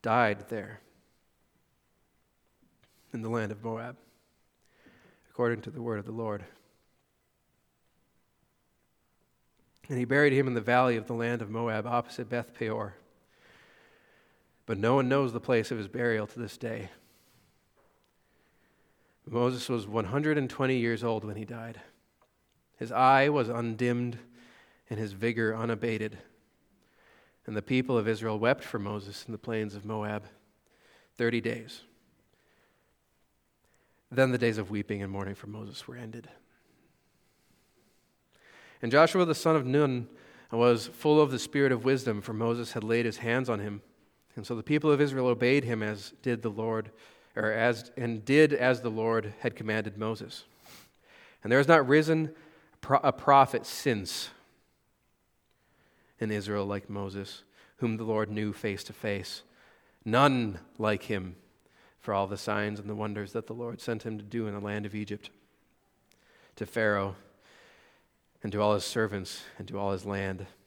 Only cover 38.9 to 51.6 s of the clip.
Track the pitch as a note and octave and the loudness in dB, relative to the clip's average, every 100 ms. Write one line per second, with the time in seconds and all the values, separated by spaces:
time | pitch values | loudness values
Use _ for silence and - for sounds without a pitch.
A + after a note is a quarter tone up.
38.9 | C3+ D#3+ F#3+ F3 D3 E3+ D#3+ B2+ C#3 D3 | 6 6 6 2 2 2 2 4 2 4
39.9 | B2 A#2+ - - - - A2+ A#2+ A#2 A2 | 0 -6 -14 -20 -20 -6 4 6 4 0
40.9 | - D#3 D3+ D3+ B2+ - C#3+ C#3 B2 A#2+ | -2 4 6 6 2 -4 2 2 2 2
41.9 | C3+ A#2+ G#2 G2+ G#2+ A#2 A#2 A2+ A#2 G#2+ | 2 0 -4 -4 -2 -2 -2 -4 -6 0
42.9 | A#2 A#2 G#2 A#2 A#2+ B2 G#2+ G#2 G2+ - | 0 0 -2 -2 0 0 -2 -4 -8 -14
43.9 | _ _ _ _ - G2+ A#2 - D3+ D#3 | _ _ _ _ -16 -8 -8 0 0 4
44.9 | C#3+ D3 C3+ B2+ A#2+ B2 C#3 A#2+ A2+ G#2+ | 4 4 2 0 4 4 4 2 -2 -4
45.9 | G#2+ - - C3+ A#2 A2 G#2 A2+ A2 A2 | -6 -12 -8 -4 -2 -4 -4 -4 -4 -6
46.9 | - - - _ - A2 A2 A#2 A2+ - | -14 -20 -20 _ -2 0 2 2 2 -6
47.9 | - A#2+ A2+ G#2 C#3+ D#3 C#3+ B2 A#2+ A#2 | -6 -4 -4 4 6 8 6 2 2 -2
48.9 | A2 A2+ A2+ G#2+ G2+ B2 - G#2+ G#2+ G#2+ | -2 0 0 -2 -4 -6 -4 -2 -2 -2
49.9 | G2+ A2 A2 A2+ - - _ - - - | -4 -6 -6 -10 -16 -20 _ -20 -20 -20
50.9 | _ _ - - _ G#2 B2+ | _ _ -20 -20 _ 4 4